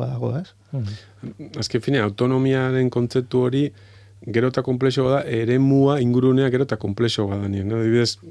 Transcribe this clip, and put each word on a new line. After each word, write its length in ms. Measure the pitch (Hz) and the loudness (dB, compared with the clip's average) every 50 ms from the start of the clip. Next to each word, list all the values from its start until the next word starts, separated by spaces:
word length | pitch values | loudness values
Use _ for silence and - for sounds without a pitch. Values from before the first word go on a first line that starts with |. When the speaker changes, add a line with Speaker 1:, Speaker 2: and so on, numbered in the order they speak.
| 123 | -4
Speaker 1:
badago, 320 | 127 131 120 123 117 117 | -4 -6 -6 -4 -4 -6
ez? 140 | 151 185 - - _ _ - | -6 -8 -10 -16 _ _ -10
Speaker 2:
Mhm. 800 | 147 131 110 101 107 - - - - - - 113 - - - - - | -8 -6 -6 -6 -8 -10 -14 -20 -20 -16 -16 -16 -14 -14 -16 -12 -10
Speaker 3:
Azken 240 | 110 104 - - 117 | -8 -6 -4 -4 -4
finean, 240 | - - 143 131 104 | -2 0 0 0 0
autonomiaren 840 | 104 101 - 123 127 131 131 135 135 135 131 131 131 131 131 127 123 - | 0 -2 -2 -2 0 0 0 0 2 0 0 0 0 0 0 0 0 0
kontzeptu 460 | 123 120 120 - 131 123 - - 127 | -2 -2 -2 -2 -2 -2 0 0 0
hori 220 | 123 123 127 139 147 139 - - - - - - - - - - | 0 0 0 0 -2 -2 -4 -10 -20 -20 -20 -20 -20 -20 -20 -16
gero 260 | - 120 104 117 120 127 | -10 -4 -2 0 0 0
eta 120 | 127 135 | 0 -2
konplexoa 480 | 127 135 123 123 131 135 123 139 127 127 | -2 -2 -2 0 0 0 2 2 2 2
da, 120 | 135 139 - | 0 0 -2
eremua, 720 | - 127 113 117 113 123 131 135 135 135 135 135 139 143 143 | -2 -2 -2 0 2 2 4 4 4 4 4 4 4 4 2
ingurunea 480 | 123 120 120 127 127 131 131 131 135 127 | 2 2 2 4 4 4 4 4 2 2
gero 140 | 123 127 139 | 2 0 0
eta 120 | 131 120 | -2 -4
konplexoa 600 | - - 104 98 110 120 113 - - 104 98 98 101 | -4 -4 -4 -2 0 0 0 0 0 -2 -2 -2 -4
da 80 | 101 98 | -2 -2
nien, 180 | 98 98 95 | -2 -2 -2
no? 120 | 101 113 113 | -2 -2 0
Adibidez, 380 | 113 113 117 120 117 113 - - - - | 2 2 4 2 2 0 -2 -6 -12 -20